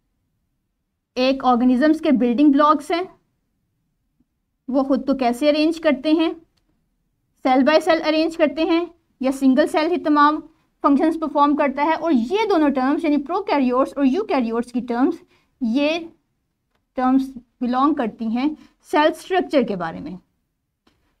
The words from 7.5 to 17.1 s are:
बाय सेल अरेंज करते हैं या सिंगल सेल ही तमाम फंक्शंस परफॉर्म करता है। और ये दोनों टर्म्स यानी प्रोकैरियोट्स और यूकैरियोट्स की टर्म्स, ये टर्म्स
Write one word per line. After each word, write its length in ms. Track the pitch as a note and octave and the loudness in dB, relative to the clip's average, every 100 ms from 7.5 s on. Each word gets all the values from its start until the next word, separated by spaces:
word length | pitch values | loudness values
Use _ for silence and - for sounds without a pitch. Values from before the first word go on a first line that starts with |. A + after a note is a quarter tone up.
| C#4 | 2
बाय 180 | C4 D#4 | 4 2
सेल 180 | D#4+ D#4+ | 2 0
अरेंज 360 | D#4 D#4 D#4+ D#4+ | 0 0 0 0
करते 300 | D4+ C#4+ E4 | -2 0 0
हैं 260 | E4+ F4 _ _ - | 0 -2 _ _ -6
या 100 | B3+ | -4
सिंगल 360 | C4 C4+ C4 D#4+ | 0 2 2 2
सेल 240 | F4+ D#4 | 0 -2
ही 60 | F4+ | -2
तमाम 460 | E4 D4 D4 D#4 - _ _ _ | 0 2 2 0 -8 _ _ _
फंक्शंस 340 | B3 C#4+ D#4+ E4 | 0 2 2 -2
परफॉर्म 380 | D#4 D4+ C#4+ D4 | -2 0 2 2
करता 280 | C#4+ C4+ | -2 -2
है। 120 | D4 D#4+ | -2 -2
और 160 | E4 | 0
ये 340 | C4+ A3+ G4 G#4+ | 0 0 -2 0
दोनों 240 | F4+ D4 | 2 0
टर्म्स 340 | C#4 B3+ D#4 | 0 -2 -2
यानी 140 | E4 D4 | 0 -2
प्रोकैरियोट्स 760 | D4 F#4 G4+ D4 B3 B3 - | -2 -6 -2 -2 0 0 -2
और 120 | - C#4 | 0 0
यूकैरियोट्स 680 | D#4 G#4+ D4+ A3+ A3+ A#3 | 0 -2 -2 -2 -4 -6
की 100 | A#3+ | -6
टर्म्स, 380 | A#3+ A#3 D4 E4+ _ _ _ - | -4 -2 -2 -2 _ _ _ -8
ये 480 | A#3 B3 D4 E4 E4 _ _ _ _ _ _ _ _ - | -4 0 0 -2 -8 _ _ _ _ _ _ _ _ -4
टर्म्स 320 | B3+ | 0